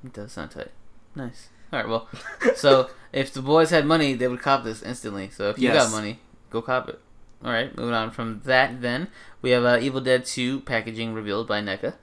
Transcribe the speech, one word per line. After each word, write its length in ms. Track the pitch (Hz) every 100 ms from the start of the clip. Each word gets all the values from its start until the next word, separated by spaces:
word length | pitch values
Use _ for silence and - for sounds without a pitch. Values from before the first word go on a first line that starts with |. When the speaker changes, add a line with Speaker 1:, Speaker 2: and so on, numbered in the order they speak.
Speaker 1:
It 100 | 131
does 180 | - 104
sound 180 | - 80
tight. 200 | - - - - - - -
Nice. 340 | 123 - - - -
All 60 | 143
right, 80 | 110
well, 180 | 113 - - -
Speaker 2:
<laughs> 240 | - - -
Speaker 1:
so 340 | 147 135 127 - -
if 200 | 135 135
the 80 | -
boys 280 | 131 156 160
had 140 | 165 147
money, 280 | 160 147
they 140 | 127 127
would 140 | 123
cop 220 | - 135
this 200 | 117 110
instantly. 460 | - 123 107 101 95
So 200 | - 101
if 80 | 107
you 120 | 127
got 60 | 127
Speaker 3:
Yes. 160 | 120
Speaker 1:
money, 280 | 110 104 113 _ - _
go 100 | 113
cop 280 | 117 127 127
it. 100 | - _ - - -
All 80 | 123
right, 240 | 117 131 -
moving 180 | 120 117
on 160 | 110
from 300 | 110 113 107 131
that 360 | 127 131 123
then. 260 | 120 127 180 - - -
We 100 | 127
have, 120 | 123
uh, 140 | 120 123
Evil 200 | 131 131
Dead 240 | 131 127 123
Two 340 | - 123 131
packaging 520 | - 117 113 110 113
revealed 340 | 110 104 101 117
by 140 | 104
neca. 320 | 104 98 - -